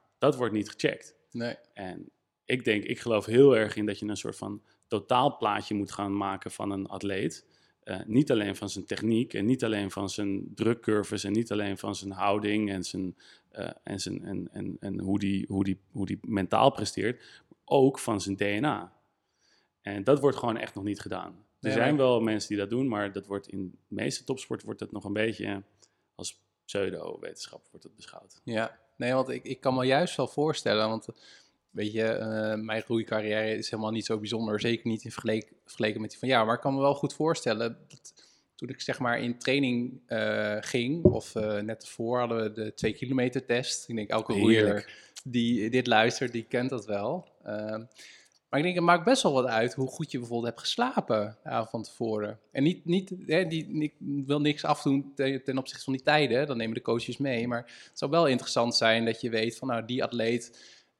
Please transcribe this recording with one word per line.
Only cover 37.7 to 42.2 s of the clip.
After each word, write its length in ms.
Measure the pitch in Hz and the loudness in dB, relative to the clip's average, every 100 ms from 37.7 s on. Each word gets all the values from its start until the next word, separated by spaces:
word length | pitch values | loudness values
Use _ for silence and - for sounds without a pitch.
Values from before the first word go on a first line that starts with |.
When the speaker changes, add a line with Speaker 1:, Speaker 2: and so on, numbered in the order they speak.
| 113 - | -6 -16
Speaker 2:
dat 260 | - - - - _ _ | -20 -20 -20 -20 _ _
toen 140 | - 123 | -12 -12
ik, 120 | - | -6
zeg 180 | - 127 | -6 -2
maar, 220 | 123 117 | -2 0
in 180 | 120 120 | -2 -2
training, 640 | - 139 131 120 123 - - | 0 2 2 0 -2 -8 -6
eh, 500 | 113 107 110 107 104 | -2 0 0 -2 -4
ging, 440 | - 127 120 165 | -2 -2 0 6
of, 300 | 165 113 - | 6 6 -2
eh, 240 | 113 107 104 | -4 -2 -2
net 220 | 107 110 | -4 -8
ervoor 360 | - - 113 | -10 -6 -2
hadden 240 | 123 | 0